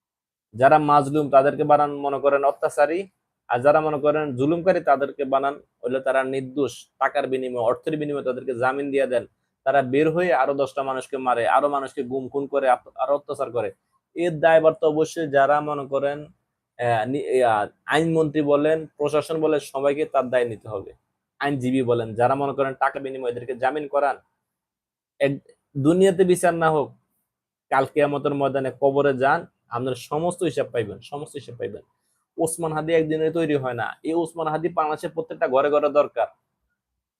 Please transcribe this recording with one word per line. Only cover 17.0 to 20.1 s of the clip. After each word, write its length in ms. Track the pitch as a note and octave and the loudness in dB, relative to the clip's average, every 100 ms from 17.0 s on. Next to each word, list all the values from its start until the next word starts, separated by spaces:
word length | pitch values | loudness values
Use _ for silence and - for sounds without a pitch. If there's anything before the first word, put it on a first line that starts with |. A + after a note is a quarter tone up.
নি-, 400 | A2+ C#3 F2 B2+ | 0 -4 0 2
আহ, 220 | A#2+ G#2+ G2+ _ - | 4 2 -2 _ -2
আইনমন্ত্রী 560 | C#3+ E3 D#3+ D#3+ D3+ | 0 2 2 0 0
বলেন, 440 | D3 C#3+ D3+ D#3+ D#3 | 2 2 2 0 -4
প্রশাসন 540 | - D3 D3 C#3+ D#3+ | -4 -2 0 -2 -2
বলেন, 200 | D#3 D3 | 0 0
সবাইকে 440 | D3 C3+ C#3+ C#3+ | -4 -2 0 0
তার 260 | D3+ | -2